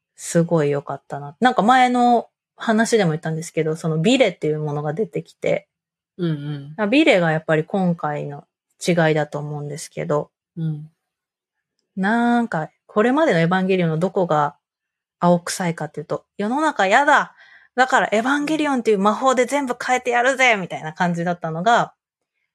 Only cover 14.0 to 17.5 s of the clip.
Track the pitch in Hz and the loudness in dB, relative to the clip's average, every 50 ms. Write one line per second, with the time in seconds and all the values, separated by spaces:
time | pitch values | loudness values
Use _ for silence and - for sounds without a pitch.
14 | 180 196 - 202 185 170 156 151 147 147 - _ _ _ _ _ _ _ _ _ | -2 -2 0 0 0 2 2 2 2 0 -2 _ _ _ _ _ _ _ _ _
15 | _ _ _ - 180 175 175 170 175 - - - 185 170 165 - 156 147 - 151 | _ _ _ 0 4 4 4 4 2 -6 -8 -4 -4 -4 -4 -4 -8 -10 -10 -12
16 | 151 - 156 - _ _ _ - 202 214 254 294 320 302 - - 196 190 208 262 | -8 -6 -6 -8 _ _ _ -6 -4 -2 -2 0 -2 -2 0 0 2 4 4 4
17 | 285 302 285 220 175 - _ _ - - | 4 4 4 2 2 -2 _ _ -20 -20